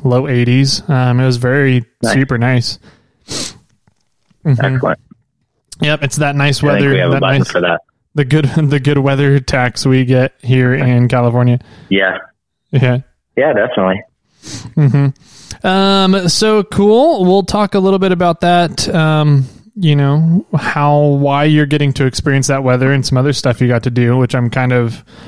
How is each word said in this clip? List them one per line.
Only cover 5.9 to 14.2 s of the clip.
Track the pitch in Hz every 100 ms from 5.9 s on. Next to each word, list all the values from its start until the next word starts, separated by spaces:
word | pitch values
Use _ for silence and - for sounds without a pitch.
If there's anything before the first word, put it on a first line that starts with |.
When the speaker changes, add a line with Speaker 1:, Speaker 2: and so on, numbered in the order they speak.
| 151
Speaker 1:
it's | 139 -
that | 143 143
nice | 143 135
Speaker 2:
I |
think | 147
Speaker 1:
weather, | 120 139
Speaker 2:
we | 131
have | 87
a |
Speaker 1:
that | -
Speaker 2:
button | 92 139
Speaker 1:
nice, | 127
Speaker 2:
for | 90
that. | 87 82 - _ _ 151
Speaker 1:
the | 131
good, | 156 143
<laughs> | 156 147
the | 143
good | 131 143
weather | 135 139 143 139
tax | 131 135 123 - 135
we | 131 127
get | 127 131 -
here | 123 127 127
in | 127 127 123 123
California. | 127 120 120 123 123 - - -
Speaker 2:
Yeah. | 98 95 92 - _ _ _ _
Speaker 1:
Yeah. | 139 127 123 - _ _ -
Speaker 2:
Yeah, | 151
definitely. | 110 117 - 95 98 - _